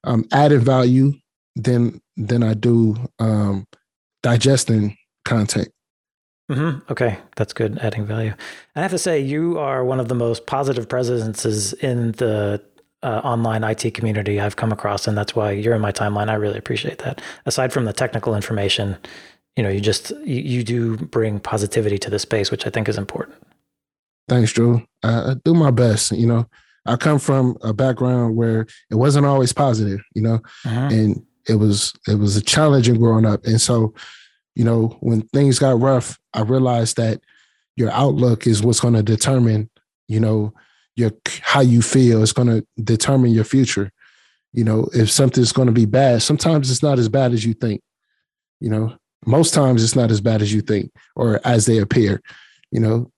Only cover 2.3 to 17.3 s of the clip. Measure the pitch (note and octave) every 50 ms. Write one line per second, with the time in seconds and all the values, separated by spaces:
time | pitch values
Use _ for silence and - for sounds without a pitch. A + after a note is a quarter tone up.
2.3 | B2 A#2+ A#2 A2 A2 G#2+ - B2 A#2 A#2 A#2 A2 G#2+ A2+ B2 - _ - A2+ A2+
3.3 | A2 G#2 G#2 G2+ G2 G2 G2 _ _ _ _ _ _ _ _ _ _ _ - B2
4.3 | A#2+ A#2 - C3+ C#3 B2 - - A#2 A2 G#2 G#2 G#2 _ _ _ _ _ _ -
5.3 | A#2+ A2+ G#2 G2+ - G#2+ - - _ _ _ _ _ _ _ _ _ _ _ _
6.3 | _ _ _ - C#3+ B2+ D3+ - C#3 C#3 - - C3+ - C3 A#2 G2+ - - _
7.3 | _ - G#2+ - - - A2+ G#2 G#2+ - - A2 G#2 G#2+ G#2 G2+ A2 A2 A2+ G#2+
8.3 | G2+ - - - - - - _ _ D3 E3+ F#3+ F#3 E3+ - F#3+ E3 D3 C#3 C3+
9.3 | C#3+ D3+ E3 E3+ F3 D#3+ D3 C#3 C3+ C3 B2+ B2+ C3 C3 B2+ A#2 C3 B2 A#2 A#2
10.3 | A#2 A#2 - - C#3 C3+ C#3 C3+ C3+ A#2+ A2+ - - B2+ B2+ A#2+ B2+ A#2+ A2 A2
11.3 | G#2+ - - B2 G#2+ G#2+ G2+ G2+ - - - C3+ B2 A#2+ A#2 A#2 G#2+ - B2+ A2+
12.3 | G#2+ G#2 G#2 G2+ G#2 G2+ - _ _ _ _ _ _ _ - B2 A2 A2+ - C#3
13.3 | A#2+ A#2 A#2 A#2 A2 A2 A2 G#2+ A2 - - A#2 - - A2+ A2 G#2+ G#2 G2+ G#2
14.3 | G2+ G2+ G2+ G#2 - - - A2+ G#2+ G2+ - G#2 G2+ G2+ - - G#2+ G#2 G#2 -
15.3 | - A#2 G#2+ G#2 G2+ G2+ G#2+ A#2 A#2 A2 G#2+ G#2 G2 - G#2+ G#2 G#2 G#2 G#2 G#2+
16.3 | A2 G#2+ G#2 G#2 G2 - - - A#2 - - - - - - - C3+ - - -